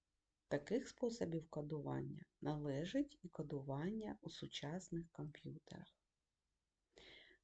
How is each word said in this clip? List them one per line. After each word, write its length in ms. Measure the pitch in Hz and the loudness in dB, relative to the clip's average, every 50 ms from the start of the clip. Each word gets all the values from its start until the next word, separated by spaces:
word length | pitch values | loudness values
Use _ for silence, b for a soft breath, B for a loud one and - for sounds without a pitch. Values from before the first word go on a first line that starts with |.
| _ _ _ _ _ _ _ _ _ - | _ _ _ _ _ _ _ _ _ 2
таких 400 | 143 147 - - 196 262 - - | 2 2 4 4 2 2 2 0
способів 600 | - - 254 233 233 - 180 170 165 160 156 - | -2 0 2 2 2 2 2 2 2 0 -2 -2
кодування 760 | - 151 151 147 156 147 143 139 135 135 139 139 147 151 - - _ - | -2 -2 0 0 0 0 0 0 0 0 0 -2 -2 -6 -8 -12 _ -2
належить 800 | - 143 151 151 147 147 135 143 165 190 - 277 285 - - - | 2 2 2 2 2 2 2 2 2 4 4 4 2 2 0 -10
і 60 | - 175 | -10 -6
кодування 880 | - - 156 143 151 139 139 139 135 143 160 190 220 220 214 208 208 - | -2 -2 -2 0 0 0 0 0 0 2 2 2 2 2 0 -2 -4 -4
у 100 | - 165 | -6 -8
сучасних 800 | - - - 151 - - - 147 165 185 - - 170 170 170 165 | -6 -6 -6 -4 -4 -2 -2 0 -2 -2 -2 -2 -2 -2 -2 -2
комп'ютерах. 840 | - - 151 151 147 - - 143 139 160 - - - - - - _ _ _ _ _ _ _ _ _ _ _ _ _ _ _ _ _ _ _ _ B B B B B B B B B B | -4 -6 -6 -6 -6 -6 -8 -8 -8 -8 -10 -10 -10 -10 -10 -12 _ _ _ _ _ _ _ _ _ _ _ _ _ _ _ _ _ _ _ _ B B B B B B B B B B